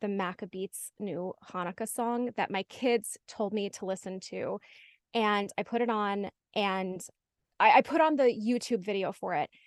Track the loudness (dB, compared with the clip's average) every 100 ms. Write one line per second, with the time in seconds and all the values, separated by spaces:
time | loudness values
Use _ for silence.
0 | -4 -2 -2 -4 -10 -8 -8 -8 -14 -8
1 | -6 -4 -6 -10 -10 -6 -6 -6 -8 -4
2 | -2 0 -2 -2 -2 -2 -6 -2 2 2
3 | 0 -12 -16 -4 -2 -2 -4 -6 -6 -6
4 | -6 -10 -8 -6 -4 -6 -10 -20 -20 _
5 | _ -2 0 0 -2 -6 -4 -2 0 0
6 | 0 -2 -4 -10 _ -2 0 0 -2 -6
7 | -12 _ _ _ _ _ 8 8 6 4
8 | 4 6 4 4 0 0 0 -2 -2 -2
9 | -2 -4 -4 -2 -2 -8